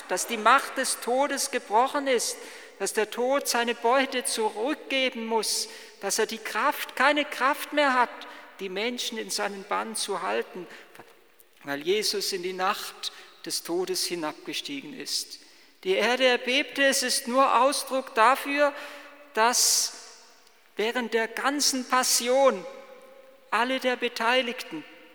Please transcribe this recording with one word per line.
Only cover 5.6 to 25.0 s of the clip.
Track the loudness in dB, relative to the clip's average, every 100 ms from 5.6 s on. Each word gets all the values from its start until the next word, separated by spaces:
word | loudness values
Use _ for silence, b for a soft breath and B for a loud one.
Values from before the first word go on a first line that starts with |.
| -4 B B -10
dass | -4 0
er | -2
die | -4
Kraft, | -6 0 0 0 -4 2
keine | 4 4
Kraft | 0 0 0 0 -2
mehr | 2 4
hat, | 4 2 -2 -16 B B -10
die | -6
Menschen | -4 -4 -4 -6 -6
in | -6
seinen | -4 -4 -4
Bann | -4 -4 -2 -4
zu | -4 -4
halten, | -2 -2 -4 -10 -14 B B -20 -20 -20 _ _ _ _
weil | -8 -4
Jesus | 0 0 0 -2 -4
in | -4
die | -6
Nacht | -2 -2 -2 -8 -10 -12 B B B -8
des | -6
Todes | -2 -2 -2 -2
hinabgestiegen | -4 -4 -6 -6 -8 -8 -8 -10 -10
ist. | -12 -6 -6 -6 -12 B B B B
Die | 0
Erde | 2 2 4 4
erbebte, | 2 2 0 0 2
es | 4 4
ist | 0 -2 0
nur | 4 6 6
Ausdruck | 4 2 -2 -4 -2
dafür, | 4 6 4 0 2 2 0 B B B B -6
dass | 2 4 4 4 2 0 -6 -18 -20 -20 -20 _ _ _ -2
während | -2 -2 0
der | 0 0
ganzen | -2 -2 2 0 0 0
Passion | 2 2 2 4 6 6 4 -4 -14 -18 -20 -20 -20 -20 -20 -2
alle | 0 0 0
der | 0 0
Beteiligten | -2 -2 2 2 0 -6 -8 -10 -12 -20